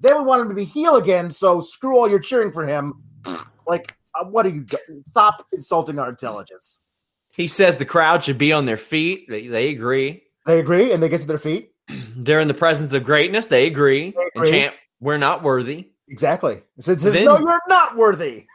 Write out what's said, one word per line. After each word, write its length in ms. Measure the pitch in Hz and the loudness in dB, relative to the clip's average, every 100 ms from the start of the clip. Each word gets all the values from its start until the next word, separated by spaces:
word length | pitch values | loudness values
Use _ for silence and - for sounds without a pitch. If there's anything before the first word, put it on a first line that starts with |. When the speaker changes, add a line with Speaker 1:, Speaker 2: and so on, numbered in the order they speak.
Speaker 1:
Then 160 | 151 294 | 2 2
we 60 | |
want 180 | 262 254 | 2 0
him 60 | 226 | 0
to 60 | 196 | -6
be 80 | |
heel 320 | 190 294 330 269 | -6 -2 2 4
again, 340 | 180 180 175 | 4 0 -2
so 300 | - 190 175 | 0 2 2
screw 360 | 160 - 262 254 | -2 -8 0 2
all 140 | 226 | 4
your 80 | 196 | 0
cheering 320 | - 254 208 | 0 -2 -2
for 140 | 156 147 | -4 -4
him." 380 | 147 143 - - _ 98 85 - _ - | -4 -6 -10 -20 _ -12 -12 -14 _ -4
Like, 300 | 170 170 - _ 156 | -4 -6 -20 _ -12
uh, 40 | |
what 200 | 180 214 | -4 -2
are 60 | 190 | -2
you 120 | 151 | -4
go-, 140 | 123 - - 147 - | -8 -12 -12 -20 -4
stop 380 | 233 208 208 - | 2 2 2 -6
insulting 460 | 370 - 170 160 143 | -12 -4 -4 -2 -6
our 80 | 123 | -8
intelligence. 680 | 123 123 104 92 - - _ _ _ _ _ _ | -8 -12 -12 -16 -20 -20 _ _ _ _ _ _
Speaker 2:
He 140 | - 175 | -8 -4
says 300 | - 190 139 | 2 2 2
the 60 | |
crowd 400 | 139 170 160 170 | 0 2 4 2
should 140 | - 131 | 0 0
be 140 | 147 | 2
on 120 | 156 | 2
their 120 | 131 110 | 0 -4
feet. 500 | - 160 160 190 - | -4 -4 -4 -6 -10
They, 180 | 107 120 | -12 -6
they 220 | 113 139 | -4 -2
agree. 540 | 135 120 135 135 165 _ _ - | -4 -4 -2 -4 -8 _ _ 0
Speaker 1:
They 120 | 165 | 0
agree, 320 | 147 175 247 | 2 2 2
and 80 | 175 | 2
they 60 | 160 | 0
get 120 | 165 | -2
to 60 | 143 | -4
their 100 | 151 | -6
feet. 320 | 156 180 - _ - | -6 -8 -10 _ -20
Speaker 2:
<clears throat> 220 | 135 113 120 | -18 -16 -6
They're 240 | 123 156 | 0 2
in 80 | 151 | 2
the 60 | |
presence 380 | - 165 151 151 | 0 0 0 -2
of 120 | 135 | -4
greatness. 420 | 120 151 160 208 226 | 0 2 2 -2 0
They 200 | 127 - | 2 2
agree. 420 | 131 143 139 175 | 2 2 2 -2
Speaker 1:
They 60 | - - | -6 -6
Speaker 2:
And 100 | - | -2
Speaker 1:
agree. 60 | 160 | 0
Speaker 2:
chant, 240 | 151 139 - _ _ | 2 0 -4 _ _
"We're 180 | 127 147 | -4 0
not 260 | 143 180 | 0 0
worthy." 480 | 151 131 123 151 185 _ _ | 0 0 -2 -10 -14 _ _
Speaker 1:
Exactly. 460 | 127 143 165 151 101 _ - | -4 -2 0 -2 -6 _ -8
It 40 | |
says, 180 | 165 180 | -4 0
says, 100 | 185 | 2
Speaker 2:
Then 120 | 185 247 | 4 6
Speaker 1:
"No, 120 | 294 | 4
you're 220 | 320 339 349 | 4 0 2
not 280 | 370 294 233 | 2 2 2
worthy." 500 | 220 170 156 110 - | 2 2 -4 -10 -18